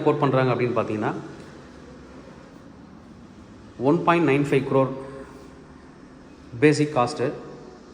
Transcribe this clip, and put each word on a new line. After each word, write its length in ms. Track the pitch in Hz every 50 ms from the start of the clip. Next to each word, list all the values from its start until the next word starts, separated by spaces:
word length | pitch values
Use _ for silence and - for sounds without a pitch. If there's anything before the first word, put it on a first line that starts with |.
| -
கோட் 180 | 151 143 147
பண்றாங்க 300 | 147 135 131 131 131 127 117
அப்படின்னு 240 | 113 123 120 110 113
பாத்தீங்கன்னா, 320 | 101 107 107 107 113 139 180 - - - - - - - - - - - - - - - - - - - - - - - - - - - - - - - - - - - - - - - - - - - - - - - - - - - - - 120 139
ஒன் 100 | 165 165 -
பாயிண்ட் 220 | 170 170 170 160 139
நைன் 160 | 135 143 143 -
ஃபைவ் 180 | 147 135 135 -
க்ரோர் 240 | 139 135 131 131 - - - - - - - - - - - - - - - - - - - - - - - - - - - - - - - - - 117
பேசிக் 320 | 143 151 143 147 147 147 -
காஸ்ட்டு, 300 | 127 120 120 - - 123 147 - - - - - - - - - - - -